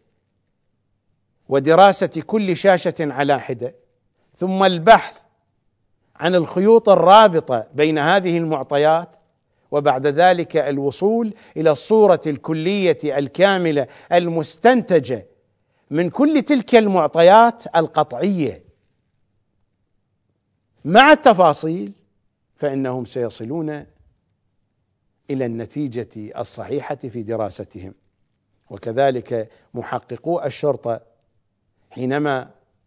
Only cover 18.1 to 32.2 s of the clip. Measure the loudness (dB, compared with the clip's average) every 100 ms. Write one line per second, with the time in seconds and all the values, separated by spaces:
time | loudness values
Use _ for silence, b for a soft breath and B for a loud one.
18.1 | -2 -4 -2 -6 -8 _ _ _ _ _
19.1 | _ _ _ _ _ _ _ _ _ _
20.1 | _ _ _ _ _ _ _ 0 4 6
21.1 | 6 4 4 2 2 -6 -8 -12 -18 _
22.1 | _ _ _ _ _ -6 -4 -6 -8 -10
23.1 | -8 -8 -10 -12 -10 -10 -12 -18 _ _
24.1 | _ _ _ _ _ _ _ _ _ _
25.1 | _ _ -6 -6 -8 -12 -10 -10 -10 -12
26.1 | -16 -18 -14 -14 -14 -10 -10 -8 -12 -12
27.1 | -14 -10 -6 -8 -8 -18 -18 -20 -20 _
28.1 | _ _ _ _ _ _ -16 -10 -2 -2
29.1 | -2 -8 -10 -10 b b -16 -10 -12 -12
30.1 | -14 -8 -6 -6 -6 -6 -4 -6 -10 _
31.1 | _ _ _ _ _ _ _ _ -10 -6
32.1 | -4